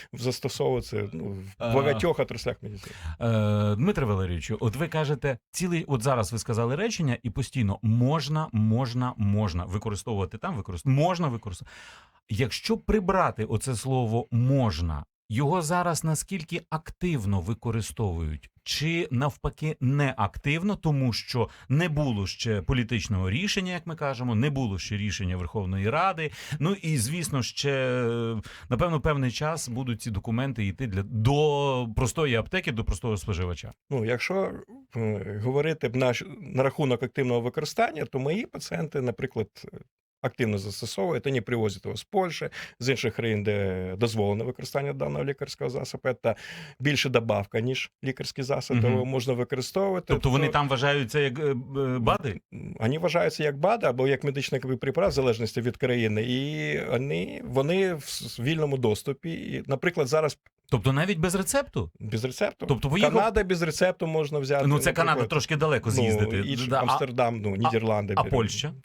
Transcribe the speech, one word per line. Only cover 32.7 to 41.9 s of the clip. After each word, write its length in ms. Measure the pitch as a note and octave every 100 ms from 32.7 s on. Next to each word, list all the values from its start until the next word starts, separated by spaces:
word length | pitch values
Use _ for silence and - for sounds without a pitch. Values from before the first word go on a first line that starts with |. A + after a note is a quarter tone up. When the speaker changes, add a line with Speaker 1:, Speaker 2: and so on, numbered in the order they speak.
Speaker 2:
до 120 | A2+
простого 320 | G#2+ G2+ B2 G#2
споживача? 560 | - F2+ F2+ F2 A2 - -
Speaker 1:
Ну, 140 | C3+
якщо, 480 | A2 A#2+ - F#3+ F#3 - - C4 - A#2+
е, 440 | A2 G#2 G2+ G#2
говорити 440 | A#2 C3+ D#3 D#3 B2
б 80 | B2
на, 160 | B2+ A#2 - -
на 220 | D#3+ B2+
рахунок 400 | C3+ - C#3 A#2+
активного 380 | B2+ - B2+ A#2+
використання, 640 | A#2 D#3+ D3+ - E3+ D#3
то 140 | A#2+ C3+
мої 280 | C3+ F#3+ -
пацієнти, 540 | - - E3 D#3 C#3+
наприклад, 480 | B2+ - C#3 B2 G#2 - - - - _ _ _
активно 360 | B2+ - A#2+ G#2
застосовують, 640 | G2+ G2 A#2 - F#3+ C3+ C#3
вони 140 | C3
привозять 440 | G#2+ A#2+ G#2+ F#2
його 120 | G2+